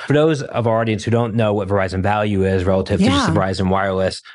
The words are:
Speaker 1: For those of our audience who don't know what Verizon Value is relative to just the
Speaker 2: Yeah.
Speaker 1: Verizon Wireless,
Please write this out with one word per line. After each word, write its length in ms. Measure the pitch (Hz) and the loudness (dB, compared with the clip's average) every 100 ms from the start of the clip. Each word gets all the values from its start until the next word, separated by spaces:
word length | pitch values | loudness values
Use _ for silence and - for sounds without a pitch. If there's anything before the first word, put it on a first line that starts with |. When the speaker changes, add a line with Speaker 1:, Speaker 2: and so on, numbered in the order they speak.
| - | 0
Speaker 1:
For 60 | |
those 280 | 143 156 147 | 2 2 0
of 240 | - - 113 | -4 -2 0
our 120 | 113 | 0
audience 220 | 113 107 | 0 -2
who 80 | 113 | 0
don't 240 | 117 120 117 | 0 0 0
know 180 | 107 | 0
what 140 | 104 95 | 0 0
Verizon 340 | 101 95 92 | 0 0 -2
Value 420 | 98 107 107 98 95 | 0 0 0 0 2
is 180 | 95 | 2
relative 360 | 92 95 95 101 | 2 0 0 2
to 60 | - | 2
just 220 | - 180 | 2 2
the 60 | |
Speaker 2:
Yeah. 60 | 127 | 0
Speaker 1:
Verizon 300 | 95 95 92 | 0 0 0
Wireless, 520 | 95 98 95 92 - - | 0 0 0 -2 -4 -14